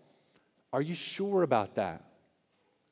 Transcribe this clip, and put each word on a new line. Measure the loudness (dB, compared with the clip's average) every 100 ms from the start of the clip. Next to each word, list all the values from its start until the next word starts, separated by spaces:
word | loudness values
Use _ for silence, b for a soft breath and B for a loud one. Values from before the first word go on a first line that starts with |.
| _ _ _ _ _ _ _
Are | -4
you | -2 -4
sure | -8 -4 0 2
about | 4 4 2 -2
that? | -4 -4 -14 _ _ _ _ _ _ _ _